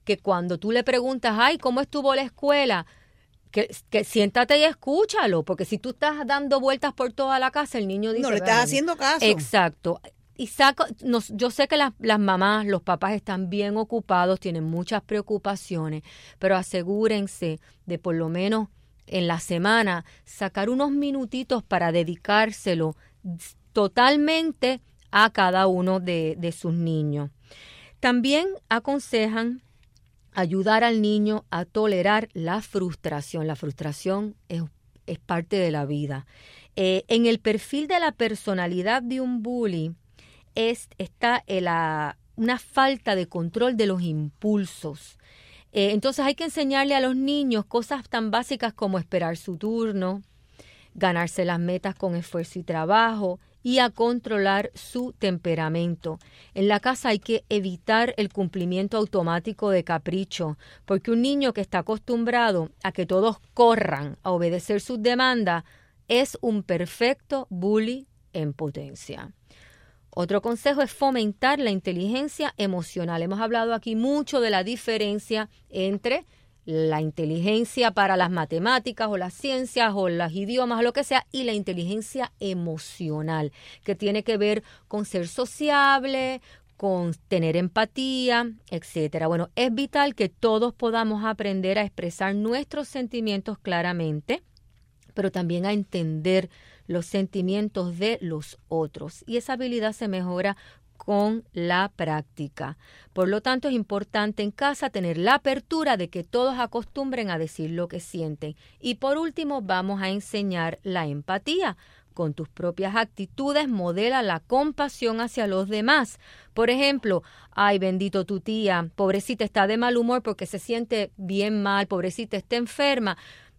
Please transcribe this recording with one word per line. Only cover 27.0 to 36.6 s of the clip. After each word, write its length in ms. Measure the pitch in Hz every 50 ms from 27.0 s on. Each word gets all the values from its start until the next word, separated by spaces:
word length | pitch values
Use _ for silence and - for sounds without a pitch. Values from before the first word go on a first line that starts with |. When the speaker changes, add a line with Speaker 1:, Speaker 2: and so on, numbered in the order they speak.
| 151 151 143 147 143 143 - _ - - - - - - - - - - - _
Speaker 1:
También 480 | - 247 247 247 226 269 285 302 349 392 381 - -
aconsejan 920 | _ 226 233 - 277 277 285 - - - 220 214 220 220 226 226 233 247 254 - _ _ _ _ _ _ _ _ _ _ _ _ _ _
ayudar 480 | 190 185 160 185 190 190 214 220 226 233
al 180 | 233 226 220
niño 440 | 208 208 214 208 208 214 214 214 - _
a 160 | - 170 180
tolerar 640 | - - 220 214 214 196 180 175 196 214 220 233 - _
la 280 | 175 160 165 185 220
frustración. 840 | 208 - - 202 190 180 151 - - 160 151 147 143 - - 160 156
La 80 | 160 151
frustración 800 | - - 147 139 - 147 147 147 - - 185 190 202 214 208 208 - _ -
es, 140 | 175 170 165 147 - _ _ _ _ - _
es 140 | - 165 -
parte 380 | - - 180 170 170 - 208
de 140 | 196 180 165
la 140 | 151 147 143
vida. 400 | 139 147 147 147 139 139 135 127 - - - - - - -